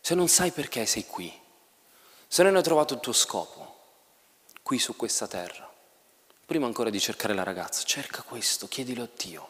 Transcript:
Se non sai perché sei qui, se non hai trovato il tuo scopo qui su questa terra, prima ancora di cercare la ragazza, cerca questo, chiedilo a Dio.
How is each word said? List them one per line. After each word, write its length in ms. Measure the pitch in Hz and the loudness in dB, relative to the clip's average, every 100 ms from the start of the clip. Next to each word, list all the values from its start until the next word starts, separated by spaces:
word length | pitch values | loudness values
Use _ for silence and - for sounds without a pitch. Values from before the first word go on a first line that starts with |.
Se 140 | - | 2
non 140 | 175 170 | 2 4
sai 240 | - 180 | 4 4
perché 340 | 165 135 127 110 | 0 -4 -2 0
sei 180 | - | -2
qui, 280 | 95 - 85 - - _ _ _ _ _ - - - | -4 -8 -10 -12 -20 _ _ _ _ _ -20 -20 -4
se 160 | - | 6
non 100 | 185 | 6
hai 80 | 190 | 6
trovato 320 | 165 156 151 | 6 4 4
il 60 | 123 | 0
tuo 120 | - | 0
scopo 680 | 113 - 101 82 - - - _ _ _ _ _ _ _ - | 2 2 0 -6 -12 -18 -20 _ _ _ _ _ _ _ -16
qui 160 | - 127 | -4 -2
su 160 | - | -2
questa 320 | 113 110 - 104 | -2 -2 -2 -2
terra, 420 | 95 90 - - - _ _ _ _ _ _ _ | -6 -8 -12 -18 -20 _ _ _ _ _ _ _
prima 200 | 156 127 | 0 0
ancora 220 | 110 113 | 0 0
di 120 | 101 | 0
cercare 340 | - 104 104 | -2 -2 0
la 80 | 98 | 0
ragazza, 400 | 92 90 87 - | 0 -4 -4 -4
cerca 400 | - 143 135 - | -2 -4 -4 -10
questo, 460 | - 120 - - - | -10 -4 -2 -2 -4
chiedilo 340 | - 127 120 | -8 -6 -6
a 60 | 117 - | -8 -10
Dio. 320 | 95 80 - | -10 -10 -16